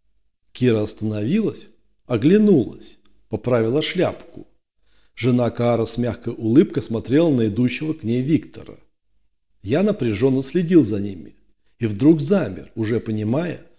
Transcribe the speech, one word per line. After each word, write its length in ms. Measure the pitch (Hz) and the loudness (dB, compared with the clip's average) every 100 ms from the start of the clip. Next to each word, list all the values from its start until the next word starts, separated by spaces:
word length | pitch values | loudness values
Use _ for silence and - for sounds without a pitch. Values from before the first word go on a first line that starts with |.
| _ _ _ _ _ - | _ _ _ _ _ -2
Кира 280 | 127 110 | 0 2
остановилась, 880 | 107 - 107 107 107 202 196 - - _ _ _ - | -2 -6 -6 -4 -2 -2 -2 -6 -14 _ _ _ -6
оглянулась, 920 | 123 131 202 208 170 104 - - - _ _ - | 0 4 4 6 4 2 -6 -20 -20 _ _ -10
поправила 540 | 107 - 120 113 135 | -8 0 0 2 0
шляпку. 640 | 151 180 143 92 - - - _ _ _ _ _ _ - | -2 -2 -2 -4 -16 -20 -20 _ _ _ _ _ _ -4
Жена 340 | 123 123 117 | 0 2 0
Каара 340 | - 120 113 110 | 0 0 0 -2
с 140 | - | -4
мягкой 360 | 120 117 - - | -4 -4 -8 -6
улыбкой 480 | 110 123 208 - | 2 4 4 2
смотрела 480 | 113 113 104 139 170 | -6 -8 0 2 2
на 180 | 131 110 | 2 0
идущего 440 | 101 123 - 78 | 0 -2 -2 -8
к 120 | 78 107 | -8 -4
ней 180 | 120 | -4
Виктора. 540 | 135 151 - - 90 52 _ _ _ _ _ _ _ _ | 0 -2 -2 -18 -20 -20 _ _ _ _ _ _ _ _
Я 200 | 95 139 | -2 0
напряженно 600 | 208 - 120 101 135 131 | 2 0 -2 0 2 0
следил 420 | 135 175 165 175 113 | 0 -2 4 4 4
за 160 | 101 | 0
ними 340 | 101 92 - - _ _ _ - | -6 -10 -16 -20 _ _ _ -6
и 80 | 113 | -4
вдруг 340 | 101 139 165 | 2 4 4
замер, 500 | 139 196 127 87 67 - | 4 0 -2 -8 -12 -6
уже 240 | 107 117 | -2 -2
понимая, 600 | 110 110 107 127 175 - - | -2 -4 -2 -2 -4 -10 -16